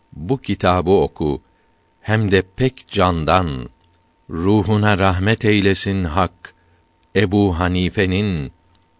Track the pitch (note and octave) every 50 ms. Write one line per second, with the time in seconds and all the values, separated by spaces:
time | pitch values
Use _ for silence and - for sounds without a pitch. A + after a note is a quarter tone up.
0 | _ _ - - D2 F#2 C3+ C3 - - G2+ - - F#2 F2+ F2+ D#2+ E2+ G2 F#2+
1 | D2+ - - - E2 D2+ C#2 C2 _ _ _ _ _ _ _ _ _ _ _ _
2 | - - G#2+ A2 A2 G2 G2 F#2+ - - _ - B2+ C3 - - - - - G2+
3 | F#2 F2+ F2 E2 D2+ D2+ E2 F#2 F2+ D#2+ C#2 B1 A#1+ - _ _ _ _ _ _
4 | _ _ _ _ _ - - E2 F2 F#2+ G#2+ G#2+ F#2 G#2 G#2+ G#2 G#2 G#2+ G#2 F2+
5 | F#2+ F#2+ F2+ F2+ F#2+ G#2 A2+ - - G#2+ G#2+ G#2 G2 G2 F#2+ - - G2+ G2 G2
6 | F#2 E2 D2+ F#2+ F#2 F2 _ _ - - _ _ _ _ _ _ _ _ _ _
7 | _ _ - G2 G#2+ F#2+ F#2+ G#2 G2+ G2 F2 D#2+ F2+ F2+ F2+ F2+ F#2 F2 - G#2+
8 | G2 F#2 F#2 G2 G#2+ G#2 F2+ D#2 C#2 B1+ - _ _ _ _ _ _ _ _ _